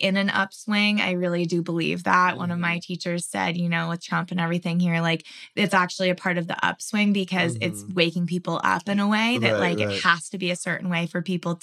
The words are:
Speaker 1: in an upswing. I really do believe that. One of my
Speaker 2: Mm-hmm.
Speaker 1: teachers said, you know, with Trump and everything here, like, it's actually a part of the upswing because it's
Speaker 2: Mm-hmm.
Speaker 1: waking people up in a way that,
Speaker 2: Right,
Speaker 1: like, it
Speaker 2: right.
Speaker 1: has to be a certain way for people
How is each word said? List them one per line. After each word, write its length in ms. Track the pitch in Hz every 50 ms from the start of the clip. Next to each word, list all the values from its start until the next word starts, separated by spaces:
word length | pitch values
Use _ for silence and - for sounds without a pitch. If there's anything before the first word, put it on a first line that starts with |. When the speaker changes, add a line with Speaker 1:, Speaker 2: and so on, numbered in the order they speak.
Speaker 1:
in 160 | - 190 190
an 120 | 196 196 202
upswing. 720 | - - 196 196 - - - 214 208 208 208 208 208 208
I 120 | 202 185
really 340 | 180 175 180 175 175 175 175
do 160 | 170 175 170
believe 420 | 165 - 170 170 160 151 170 180 175
that. 320 | 190 185 180 180 180 -
One 140 | - 180 175
of 80 | 170 175
my 120 | 175 170 170
Speaker 2:
Mm-hmm. 60 | 175
Speaker 1:
teachers 440 | - - 180 170 - 175 175 175 -
said, 300 | - - 202 190 175 165
you 140 | 175 175 170
know, 180 | 170 170 165
with 160 | 170 170 170 -
Trump 280 | - 175 165 175 -
and 80 | 180 180
everything 400 | 165 165 175 175 - 170 165 175
here, 180 | 180 170 165 165
like, 260 | 165 165 165 160 - - - - - - _
it's 180 | - 208 - 202
actually 360 | 185 180 180 - - 190 180
a 60 | 180
part 220 | 180 - 185 175
of 100 | 175 170
the 100 | 175 - -
upswing 520 | - 175 175 - - - - 208 208 208 202
because 420 | 202 185 175 185 180 175 165 120 110
it's 220 | - 175 - - -
Speaker 2:
Mm-hmm. 100 | - 185
Speaker 1:
waking 340 | 180 165 170 165 180 175
people 320 | 160 180 180 - 175 165 - -
up 240 | 190 190 180 - 202
in 100 | 202 202
a 80 | 202
way 300 | 208 214 214 226 233 247
that, 160 | 247 220 190 214
Speaker 2:
Right, 60 | -
Speaker 1:
like, 180 | 185 175 175 -
it 60 | -
Speaker 2:
right. 140 | 101 98 -
Speaker 1:
has 260 | - 180 170 165 - -
to 60 | -
be 140 | 180 180 175
a 60 | 180
certain 320 | - - 180 165 - - 180
way 180 | 175 170 170
for 140 | 165 - 180
people 340 | 160 190 180 170 - 170 170 170